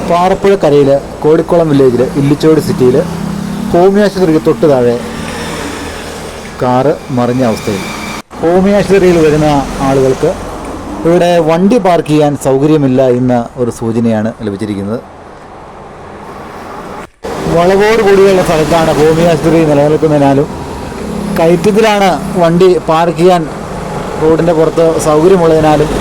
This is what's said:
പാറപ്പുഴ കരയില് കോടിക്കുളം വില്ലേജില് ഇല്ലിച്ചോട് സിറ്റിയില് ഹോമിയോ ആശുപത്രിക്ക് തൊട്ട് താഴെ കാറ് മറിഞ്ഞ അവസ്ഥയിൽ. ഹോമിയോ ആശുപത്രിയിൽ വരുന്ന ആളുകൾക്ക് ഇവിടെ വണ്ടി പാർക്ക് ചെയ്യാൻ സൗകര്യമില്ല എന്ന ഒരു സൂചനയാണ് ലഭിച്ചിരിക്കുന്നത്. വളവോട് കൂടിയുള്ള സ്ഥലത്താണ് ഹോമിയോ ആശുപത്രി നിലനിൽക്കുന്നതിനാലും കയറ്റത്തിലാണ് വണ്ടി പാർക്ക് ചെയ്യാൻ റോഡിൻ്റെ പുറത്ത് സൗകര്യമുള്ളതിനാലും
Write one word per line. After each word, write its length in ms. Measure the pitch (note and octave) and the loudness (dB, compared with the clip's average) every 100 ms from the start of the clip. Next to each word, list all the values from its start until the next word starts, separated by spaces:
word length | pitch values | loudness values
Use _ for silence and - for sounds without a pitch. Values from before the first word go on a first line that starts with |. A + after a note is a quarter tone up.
| - | -2
പാറപ്പുഴ 420 | E3+ F#3 F#3 G3 G3 | 0 0 0 0 2
കരയില് 340 | D#3 C#3+ C#3 C#3 - - | 2 4 4 0 -2 -4
കോടിക്കുളം 460 | D3+ E3 D#3+ F3 E3 | 0 2 2 0 2
വില്ലേജില് 360 | C#3 C3+ A#2 C3 D3 | 4 4 2 -2 0
ഇല്ലിച്ചോട് 400 | C#3 D3 D#3 D#3 - | 0 2 2 2 0
സിറ്റിയില് 360 | - B2+ C3+ F3 - - - - - - | 2 2 2 -2 -6 -8 -8 -8 -8 -2
ഹോമിയോ 320 | E3+ F#3+ G3 G#3 | 2 4 4 0
ആശുപത്രിക്ക് 360 | F#3+ F3+ D#3 D#3+ | 2 2 2 0
തൊട്ട് 200 | D3+ D#3+ | 0 2
താഴെ 240 | C3 A#2+ A#2+ - - - - - - - - - - - - - - - - | 2 2 -2 -6 -10 -10 -10 -8 -8 -10 -10 -12 -14 -14 -14 -14 -14 -16 -6
കാറ് 300 | B2 B2+ C3+ E3+ - B2+ | -2 0 0 -2 -4 -4
മറിഞ്ഞ 240 | A#2+ B2 B2 | -2 0 -2
അവസ്ഥയിൽ. 320 | G#2 - G2 F2+ - - - - - | -2 -4 -6 -6 -10 -10 -12 -14 -4
ഹോമിയോ 360 | D#3+ F3+ F#3+ G3+ | 0 2 2 0
ആശുപത്രിയിൽ 380 | F#3 G3 F3+ E3+ D#3 | 2 2 4 4 2
വരുന്ന 220 | D3+ D3+ C#3+ C3 - C3+ | 2 2 0 -2 -4 -2
ആളുകൾക്ക് 420 | C3+ C3 B2+ D3+ G3 - - - - - - E3 | 0 0 0 -2 -4 -10 -12 -12 -12 -12 -4 0
ഇവിടെ 240 | F3 F3 F3 D#3 | 2 2 2 2
വണ്ടി 280 | E3 G3 B3 F#3 | 2 2 2 2
പാർക്ക് 220 | E3+ D3 | 0 2
ചെയ്യാൻ 200 | D3+ D3 C#3 C#3+ | 2 2 0 0
സൗകര്യമില്ല 600 | C3+ D3+ D#3 C#3 B2+ C3 B2 | 2 2 2 2 2 2 2
എന്ന 140 | B2+ B2 A#2 - | 2 0 -2 -4
ഒരു 80 | A#2+ - | -6 -4
സൂചനയാണ് 540 | A2+ A2+ A#2 A2 A2 A2+ G#2+ | -4 -2 0 0 -4 -6 -8
ലഭിച്ചിരിക്കുന്നത്. 540 | G2 G#2+ G2+ G2 A#2+ - - - - - - - - - - - - - - - - - - - - - _ - - D#3+ E3 | -6 -6 -6 -6 -8 -10 -20 -20 -20 -20 -20 -20 -20 -20 -18 -18 -18 -18 -16 -16 -16 -14 -14 -14 -14 -16 _ -10 -6 -2 2
വളവോട് 440 | F3 G3 G#3 A3+ G3+ | 2 2 2 2 4
കൂടിയുള്ള 340 | G3 G3 F#3 F3 | 4 4 2 2
സ്ഥലത്താണ് 440 | D#3+ D3+ E3 D#3+ D3 | 0 2 2 2 2
ഹോമിയോ 280 | D#3 D#3+ F3 | 2 4 2
ആശുപത്രി 320 | D#3 D#3 D#3+ D#3 | 2 2 2 2
നിലനിൽക്കുന്നതിനാലും 760 | C#3+ D3 D3+ D#3 D3 C#3 C#3 D#3 - - - - - - - - - | 2 2 2 2 2 2 2 -2 -6 -10 -10 -12 -10 -8 -6 -4 0
കയറ്റത്തിലാണ് 680 | E3 F3 G#3+ G3+ A3 G3+ G3 C#3+ - F#3 | 2 2 2 2 2 2 2 0 -4 0
വണ്ടി 260 | E3 E3+ F#3 E3+ - | 2 4 4 2 0
പാർക്ക് 300 | D#3+ E3+ D#3 | 0 0 2
ചെയ്യാൻ 200 | F3+ F3 D3 - - - - - - - | 2 2 0 -8 -10 -10 -8 -8 -8 -2
റോഡിൻ്റെ 320 | D#3 D#3+ E3 D#3+ | 0 2 2 2
പുറത്ത് 260 | D#3 D3 E3 D#3+ D#3 | 0 2 0 0 0
സൗകര്യമുള്ളതിനാലും 840 | D3+ F3 F#3+ E3 D#3+ D#3 D3+ D#3 - | 2 4 4 4 2 2 2 0 -2